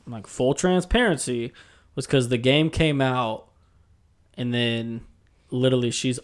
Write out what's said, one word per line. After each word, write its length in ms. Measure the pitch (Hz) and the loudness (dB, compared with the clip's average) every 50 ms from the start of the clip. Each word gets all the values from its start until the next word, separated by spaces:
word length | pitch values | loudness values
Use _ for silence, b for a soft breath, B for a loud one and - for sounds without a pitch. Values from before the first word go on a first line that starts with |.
| - | -16
like, 200 | - 120 110 98 | -14 -14 -14 -14
full 280 | - - - 127 131 147 | -14 -4 0 0 0 0
transparency, 1000 | - - 180 185 180 175 - - 233 247 214 160 131 - 131 123 120 117 131 b b b b b b b b b | 2 0 2 2 2 0 2 0 2 2 2 0 -2 -2 -4 -4 -4 -4 -8 b b b b b b b b b
was 120 | 143 131 | -10 -4
'cause 220 | - - 135 123 120 | 0 2 2 2 2
the 100 | 127 117 | 0 2
game 320 | 120 127 139 151 156 160 | 2 4 4 4 4 2
came 300 | - - 160 156 147 139 | 2 0 0 2 2 2
out 460 | 135 131 127 127 120 110 110 - - _ _ _ _ _ _ _ _ _ _ _ _ _ _ _ _ _ - | 0 0 0 0 -2 -2 -4 -6 -10 _ _ _ _ _ _ _ _ _ _ _ _ _ _ _ _ _ -10
and 160 | - 123 123 120 | -6 -4 -2 0
then 500 | 120 120 117 117 117 117 117 113 117 - - - _ _ _ _ _ _ - | 0 0 0 0 -2 -4 -6 -8 -10 -12 -16 -20 _ _ _ _ _ _ -8
literally 400 | 131 127 127 131 131 127 120 120 | -2 2 2 2 2 2 0 0
she's 280 | - - - 131 123 - | -2 -2 -2 -2 -4 -4